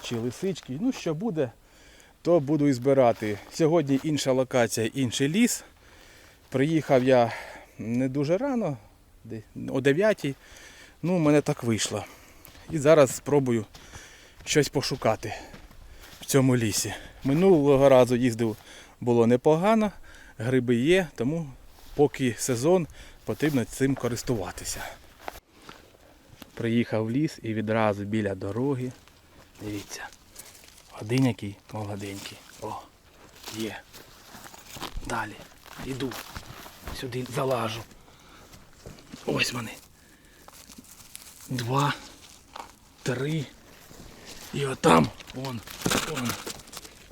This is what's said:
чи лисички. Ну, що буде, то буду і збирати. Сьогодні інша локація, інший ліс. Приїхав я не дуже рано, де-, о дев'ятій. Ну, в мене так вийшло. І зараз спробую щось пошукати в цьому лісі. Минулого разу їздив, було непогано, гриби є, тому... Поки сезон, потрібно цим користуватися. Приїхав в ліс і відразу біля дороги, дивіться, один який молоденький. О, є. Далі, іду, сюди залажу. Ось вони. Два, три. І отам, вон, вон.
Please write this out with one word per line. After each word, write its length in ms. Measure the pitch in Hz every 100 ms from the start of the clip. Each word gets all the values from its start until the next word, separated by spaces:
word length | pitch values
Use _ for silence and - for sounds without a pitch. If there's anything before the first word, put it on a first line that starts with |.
чи 140 | - 117
лисички. 640 | 120 - 190 170 - 131
Ну, 100 | 247
що 220 | - 175
буде, 380 | 156 226 156 123 - _ - - - - _
то 180 | - 170
буду 280 | 135 151 143
і 60 |
збирати. 640 | 123 131 135 120 110 107 104 -
Сьогодні 480 | - 156 170 139 135
інша 280 | 156 143 139
локація, 580 | 131 127 131 113 - 110
інший 360 | 135 123 - 139
ліс. 340 | 185 240 - - _ - - - - - _ -
Приїхав 540 | 131 147 160 - 135
я 300 | 127 127 117 - - - - -
не 320 | 104 120 131
дуже 280 | 135 143 185
рано, 400 | 277 247 185 120 - _ _ _
де-, 200 | 113 110 - 120 120
о 120 | 135
дев'ятій. 540 | 135 143 214 196 143 135 - - - - - -
Ну, 160 | 160 185
в 20 |
мене 220 | 151 147
так 220 | 143 147
вийшло. 420 | 120 110 - 104 - - - - - - -
І 60 | 160
зараз 380 | 139 160 131 -
спробую 500 | - 143 127 117 104 - - - - - - - -
щось 240 | 156 139
пошукати 640 | 147 - 139 110 107 - - - - - - - - - -
в 40 | -
цьому 320 | 143 131 123
лісі. 360 | 110 - 104 95 - -
Минулого 680 | 135 147 196 165 143 135 139
разу 260 | 127 120 123
їздив, 400 | 123 110 117 104 - - - -
було 260 | 120 120 117
непогано, 640 | 123 151 156 196 226 208 - - - - -
гриби 380 | 113 131 120 117
є, 320 | 139 185 165 -
тому... 320 | 117 165 147 127 - - - -
Поки 400 | 143 - 127 107
сезон, 500 | - 117 143 143 143 - - - -
потрібно 400 | 107 151 139 107
цим 300 | - 135 131
користуватися. 880 | 120 120 - 117 87 - 98 - - - - - - - _ _ - - - _ - - _ - -
Приїхав 520 | - 113 117 110 110 110
в 60 |
ліс 280 | 127 156 -
і 100 | 113
відразу 500 | 110 107 113 107 101
біля 320 | 101 110 101 95
дороги, 560 | 98 104 135 127 127 - - _ _ - - -
дивіться, 460 | 107 104 - - - - - - - - - - - -
один 240 | 107 131 131
який 300 | 113 104 101 -
молоденький. 640 | 110 104 104 101 98 - 107 - -
О, 200 | 110 - - _ _ - - - - 110
є. 240 | 110 - - - - - - - - - - - - - -
Далі, 300 | 117 107 98 - - - - 117
іду, 260 | 131 135 110 - - - - - - - -
сюди 260 | 131 127 123 120
залажу. 460 | 131 123 113 113 - - - - - - - - - - - - - - -
Ось 280 | 139 -
вони. 180 | 123 110 - - _ - - - - - - - - - - - - - - -
Два, 440 | 127 117 139 143 - - - - - - - - - _ _
три. 420 | - 123 143 160 131 - - - - - - - - - -
І 120 | 143 139
отам, 440 | 131 160 165 131 - -
вон, 280 | 131 135 113 - - - - -
вон. 220 | 147 117 113 - - - - - - -